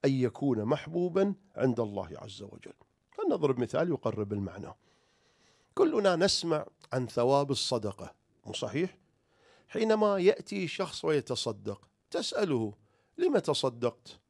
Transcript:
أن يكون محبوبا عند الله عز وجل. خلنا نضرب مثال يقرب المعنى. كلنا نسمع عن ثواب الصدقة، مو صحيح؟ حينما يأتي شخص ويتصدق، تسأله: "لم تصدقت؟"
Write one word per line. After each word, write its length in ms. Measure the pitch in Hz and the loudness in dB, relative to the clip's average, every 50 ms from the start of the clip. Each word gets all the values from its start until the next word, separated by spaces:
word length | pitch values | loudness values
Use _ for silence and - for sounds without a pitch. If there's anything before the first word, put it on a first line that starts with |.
| - | 2
أن 80 | 143 | 2
يكون 520 | 135 131 127 117 - - 143 143 123 107 104 | 2 4 2 0 0 0 0 0 2 2 2
محبوبا 680 | 113 147 147 - 151 160 175 175 180 165 190 196 202 196 - _ _ _ | 0 0 0 -2 -6 -2 -2 -2 0 2 2 2 2 0 -4 _ _ _
عند 240 | - 127 131 117 113 | 0 2 2 2 2
الله 280 | 117 104 101 98 95 85 | -2 -4 -4 -8 -8 -8
عز 300 | 76 - - 110 98 101 | -12 -14 -14 -14 -14 -16
وجل. 300 | 104 - - - - - - _ - _ _ _ _ _ _ - | -16 -18 -18 -20 -20 -20 -20 _ -20 _ _ _ _ _ _ -4
خلنا 160 | 440 359 269 | -2 0 0
نضرب 240 | 196 151 139 131 120 | 2 2 0 2 2
مثال 300 | 123 - - 143 165 175 | -2 0 0 0 0 0
يقرب 440 | 151 - - 117 107 104 104 101 | -2 -2 -2 -4 -2 -2 -4 -4
المعنى. 420 | 107 101 98 92 85 104 - - - _ _ _ _ _ _ _ _ _ _ _ _ _ _ _ _ _ _ _ _ | -4 -4 -4 -6 -8 -10 -14 -14 -16 _ _ _ _ _ _ _ _ _ _ _ _ _ _ _ _ _ _ _ _
كلنا 420 | - 381 320 311 226 202 196 180 | 2 2 4 4 4 4 4 4
نسمع 500 | 160 185 196 - - - 170 160 151 - - _ _ - _ | 6 4 4 2 0 0 0 0 0 -2 -6 _ _ -12 _
عن 140 | - 131 127 | -4 -4 -4
ثواب 440 | 113 - 127 120 127 139 139 143 139 | -2 0 2 4 6 6 4 4 2
الصدقة، 640 | 135 117 - - 131 117 101 104 95 - - - - _ _ _ _ _ _ | 0 -2 0 -2 -2 -2 -2 -4 -6 -8 -14 -16 -16 _ _ _ _ _ _
مو 60 | 104 | -12
صحيح؟ 460 | 98 - - 110 - 143 175 185 - _ _ _ _ _ _ _ _ _ _ _ _ _ _ _ | -8 -8 -6 -4 -4 -4 -4 -4 -6 _ _ _ _ _ _ _ _ _ _ _ _ _ _ _
حينما 500 | - 220 226 220 220 220 214 208 202 196 | -2 -2 2 2 4 4 4 2 2 6
يأتي 500 | 180 190 - - - - 202 196 185 156 | 4 4 4 4 -4 -8 -4 -4 -4 -4
شخص 360 | - - 190 170 - - - | -4 -4 -6 -6 -6 -4 0
ويتصدق، 840 | 165 156 147 120 - 127 110 - 117 107 101 98 104 101 - _ _ _ _ _ _ | 2 2 2 0 -2 -4 -4 -2 -4 -6 -6 -8 -10 -10 -10 _ _ _ _ _ _
تسأله: 640 | - - 240 - - - 214 175 143 117 110 104 104 _ _ _ _ _ _ _ _ - | -6 -4 -4 -2 -2 -2 0 0 0 0 -2 -4 -6 _ _ _ _ _ _ _ _ 0
"لم 200 | 349 370 294 202 | 0 2 2 2
تصدقت؟" 800 | - - 147 - - 135 117 120 120 120 - _ _ - - _ _ _ | 2 2 0 2 0 -2 -2 0 -4 -4 -4 _ _ -20 -20 _ _ _